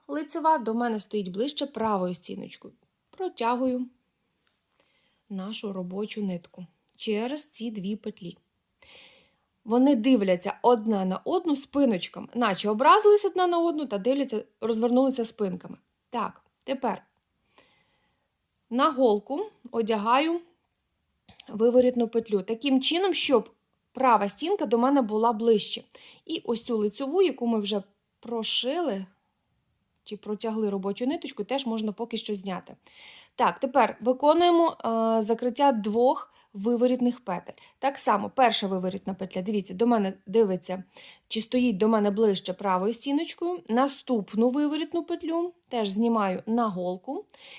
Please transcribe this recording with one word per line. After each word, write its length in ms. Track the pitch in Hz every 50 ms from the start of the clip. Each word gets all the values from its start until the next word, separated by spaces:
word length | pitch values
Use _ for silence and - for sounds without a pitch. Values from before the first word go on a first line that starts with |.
| _ -
лицьова 500 | 285 294 320 302 - 339 294 320 320 302
до 160 | 220 214 220
мене 260 | 233 240 240 220 214
стоїть 280 | 202 - - 214 196 185
ближче 380 | 180 190 240 285 294 - 294
правою 480 | 285 - 226 226 220 208 190 185 180 180
стіночкою. 600 | 175 - - - - - - - - - - - _ _ _ _ _ _ _
Протягую 760 | _ - 370 359 - - - 233 247 240 262 262 247 254 254 247 - _ _ _ _ _ _ _ _ _ _ _ _ _ _ _ _ _ _ _ _ _ _ _ _ _ _ _
нашу 440 | 208 190 185 202 226 - - 208
робочу 500 | 196 190 180 180 185 196 214 208 - 220
нитку 440 | 208 190 180 170 175 _ _ - 180 - _ _ _ _ _
через 480 | - - 220 214 208 226 247 285 294 -
ці 260 | - - - 226 240
дві 260 | 214 208 175 196 214
петлі. 400 | 214 - 220 208 - 180 170 - - _ _ _ _ _ _ _ _ _ - - - - - - _ _ _ _ _ _ _ _ _ _
Вони 320 | 220 220 247 254 285 285
дивляться 580 | 226 214 269 262 226 202 190 185 175 - 196 - -
одна 420 | - 233 247 226 214 226 214 196 190
на 160 | 185 185 - -
одну 320 | - 320 349 339 339 285
спиночками, 720 | 277 - - - 285 285 247 214 175 - - - - 214 - -
наче 360 | 233 247 214 190 180 - 208
образились 540 | 214 214 262 311 359 427 415 415 415 415 -
одна 220 | 392 339 359 359
на 120 | 359 339 339
одну 280 | 339 339 330 302 302
та 120 | - 208 202
дивляться, 460 | 190 240 269 285 269 220 - 214 - - _ _
розвернулися 640 | 220 220 233 220 226 240 240 247 269 269 262 247 226
спинками. 520 | 220 - - 214 190 180 180 - 175 - - _ _ _ _ _ _
Так, 320 | - 240 208 185 - - _ _ _ _ _
тепер 380 | - 269 262 - 233 196 - - _ _ _ _ _ _ _ _ _ _ _ _ _ _ _ _ _ _ _ _ _ _ _ _ _ _ _ _ _ _ _ _ _
на 200 | 226 247 285 320
голку 500 | 285 247 262 233 208 208 208 - 262 320 427 427 - _ - -
одягаю 680 | - 233 226 208 226 208 202 226 240 269 311 320 339 349 339 _ _ _ _ _ _ _ _ _ _ _ _ _ _ _ _ _ _ - - -
виворітну 600 | 254 202 220 240 233 254 254 247 254 240 233 226
петлю. 340 | - 233 226 202 208 196
Таким 380 | 185 - 226 226 269 277 262 262
чином, 340 | 262 - 302 349 381 392 320
щоб 360 | - - - 277 220 208 - _ _ _ _ _ _ _ _
права 360 | _ - 262 262 233 208 202 202
стінка 380 | - - 294 330 415 392 311
до 120 | 214 233 233
мене 240 | 240 262 285 277
була 300 | 247 202 214 214 220 233
ближче. 500 | 233 208 226 233 226 208 - - - - - _ - - - - - _ _
І 160 | - 320 - -
ось 180 | - 233 220
цю 140 | - - 240
лицьову, 460 | 220 208 208 202 - 277 269 302 370
яку 240 | 392 339 - - 247
ми 140 | 233 233 214
вже 220 | 202 196 214 202 196 - _ _ _ _ _ _
прошили, 840 | - 220 233 226 220 - - - 220 247 285 349 349 285 202 196 196 185 _ _ _ _ _ _ _ _ _ _ _ _ _ _ _ _ _ _ _
чи 120 | - 214
протягли 540 | 196 - 202 214 202 - 226 220 220 220 202
робочу 360 | 196 196 185 196 196 - 247
ниточку, 380 | 254 311 339 - 262 - - 202
теж 220 | - 254 269 269
можна 260 | 247 226 220 214 214
поки 240 | 196 - 233 233 -
що 180 | 214 - - 208
зняти. 420 | 196 185 196 185 - - - - - _ - - - - - - - - _ _
Так, 240 | - 240 190 170 -
тепер 360 | - 254 247 285 240 - - -
виконуємо, 760 | - 233 262 262 - 294 311 330 349 349 349 339 339 330 - - -
е, 380 | 226 226 226 226 226 226 226
закриття 500 | 214 208 226 226 247 247 240 - 285 277
двох 600 | 262 220 196 220 208 233 240 254 311 - - - _ _ _ _
виворітних 720 | - 202 196 226 240 226 247 254 254 247 247 247 240 - -
петель. 280 | - 180 175 - - - - - - _ _
Так 200 | - 269 277 -
само 320 | - 262 214 202 208 202 -
перша 320 | - 262 233 214 - -
виворітна 480 | 190 190 190 180 185 185 196 - - 185
петля, 280 | - 196 185 - 190
дивіться, 320 | 180 202 214 208 190 - 190
до 120 | 185 233
мене 260 | 240 240 220 202 190 190 - _
дивиться, 580 | - 190 226 226 196 185 185 - - 180 190 185 - _ - - - - _ _ _
чи 120 | - 220
стоїть 360 | 220 - - 254 247 247 208
до 120 | 175 214 220
мене 220 | 226 214 208 202
ближче 420 | 196 208 226 214 196 180 - 190
правою 400 | 180 - 202 202 185 180 190 208
стіночкою. 720 | 233 233 - 277 285 294 330 320 - - 349 339 359 349 - -
Наступну 840 | 220 240 269 285 269 - - - 254 220 190 - - 202 226 254
виворітну 520 | 247 294 294 294 294 302 320 311 - 339
петлю 500 | 330 - 349 339 - 302 330 339 349 349 349 _ _ _
теж 200 | - 240 214 202
знімаю 540 | 190 208 233 233 233 220 202 196 185 185 -
на 220 | - 220 240 233 220
голку. 560 | 180 180 180 180 180 190 - - 285 381 427 - - - - - -